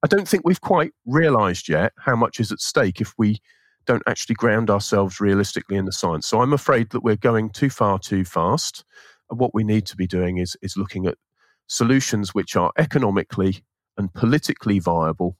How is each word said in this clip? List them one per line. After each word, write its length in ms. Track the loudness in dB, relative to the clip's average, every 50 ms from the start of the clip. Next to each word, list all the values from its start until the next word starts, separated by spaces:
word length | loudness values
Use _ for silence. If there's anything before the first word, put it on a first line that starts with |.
| 2
I 40 |
don't 200 | 4 2 2 2
think 200 | 2 0 2 4
we've 160 | 2 2 2 2
quite 300 | 0 2 2 2 0 -4 _ _
realised 640 | 0 2 4 4 4 4 4 4 2 0 -2 -4 -2
yet 240 | 0 0 0 0 _ _
how 180 | -2 0 2
much 240 | 2 2 0 0 -2
is 100 | -2 -2
at 100 | -2 -6
stake 420 | -6 -2 0 0 0 0 0 -4 -6
if 100 | -8 -2 0
we 200 | 2 2 2 0 _ _ _ _ _ _ _ _ _
don't 180 | -2 -2 0 0
actually 280 | -2 -4 -4 -4 -6 -4
ground 360 | 0 2 2 2 2 2 2
ourselves 500 | 2 0 2 0 2 2 2 0 -2 0
realistically 560 | 0 2 4 2 2 0 -2 -8 -6 _ -2
in 80 | -2 -2
the 80 | -2 -4
science. 340 | -4 -2 -2 -2 -2 -2
So 140 | 0 2 2
I'm 140 | 2 4 2
afraid 360 | 0 2 2 2 2 2 -2
that 120 | -4 -2 0
we're 140 | 0 0
going 340 | 2 2 2 2 2 0 -2
too 180 | -4 -2 -2 -2
far 300 | 0 0 0 0 0 0
too 260 | -2 -2 -2 -2 -2
fast. 600 | -2 -2 -2 0 0 0 0 -2 -6 -10 -12 -20 _ _ -20 -20 -20 _ _ _ _
And 100 | -4 -2
what 140 | -2 -2 0
we 100 | -2 0
need 220 | 2 0 0 0
to 100 | -2 -6
be 100 | -6 -6
doing 320 | -4 -2 -2 -2 0 -2 -4
is, 180 | -4 -6 -8 -10 -10
is 160 | -10 -6 -6
looking 280 | -8 -6 -6 -4 -4
at 120 | -4 -4 _ _ _ _ _ _ _ _ _ _
solutions 680 | _ -4 -2 2 2 2 2 2 0 -4 -4 -4 -2 -4
which 220 | -4 -4 -2 -2
are 160 | 0 0 0 2 0
economically 840 | -2 0 0 0 0 2 0 -2 -2 _ -4 0 0 0 0 -2 _ _ _ _ _ _ _ -6
and 140 | -6 -6 -4
politically 640 | -2 0 2 2 0 0 -2 -6 -4 -2 0 0 0
viable 580 | 2 0 0 0 0 -2 -2 -2 -4 -6 -6 _